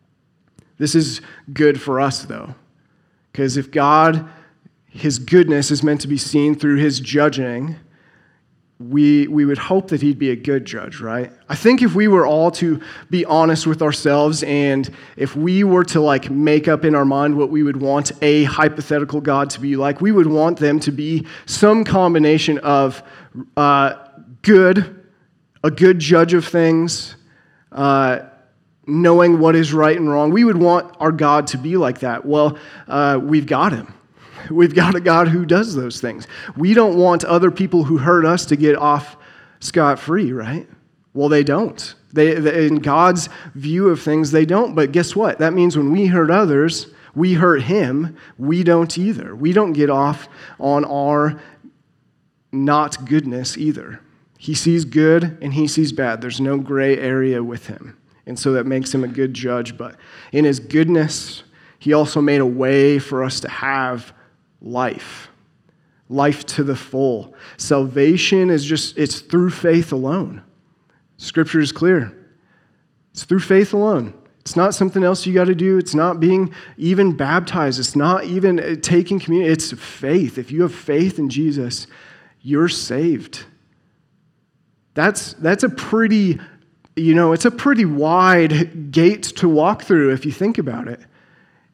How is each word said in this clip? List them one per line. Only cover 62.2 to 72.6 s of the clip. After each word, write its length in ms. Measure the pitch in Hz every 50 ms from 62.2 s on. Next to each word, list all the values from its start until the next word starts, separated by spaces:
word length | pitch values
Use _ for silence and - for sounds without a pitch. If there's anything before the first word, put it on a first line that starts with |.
made 200 | 143 143 143 143
a 60 | 135 123
way 520 | 123 127 131 131 139 139 139 143 147 139
for 240 | 135 - 139 131 131
us 180 | 131 135 -
to 80 | - -
have 640 | - - 131 135 135 135 131 127 123 117 117 - _ _ _ _ _ _ _ _ _ _
life, 680 | - 113 120 123 127 117 - - - - - - - - _ _ _ _ _ _ _ _ _ _ _ _ _ _ _ -
life 360 | 123 139 139 147 143 - -
to 200 | - - - 143
the 100 | 139 135
full. 580 | 123 - - - 131 135 131 120 107 95 - - - - - -
Salvation 920 | - - - 147 139 135 131 127 143 139 156 175 170 - - 196 190 185 180
is 160 | 170 147 143
just, 320 | 147 160 143 - - - -
it's 240 | 151 139 - -
through 300 | - - 170 175 180 180
faith 420 | - - - 170 165 170 165 - 151
alone. 480 | 131 131 135 165 196 165 - - 104 - _ _ _ _ _ _ _ _ _ _ _ _ _ _
Scripture 460 | _ - - - 165 156 160 - 160
is 100 | 147 135
clear. 420 | - - 165 180 185 160 117 101 - - - _ _ _ _ _ _ _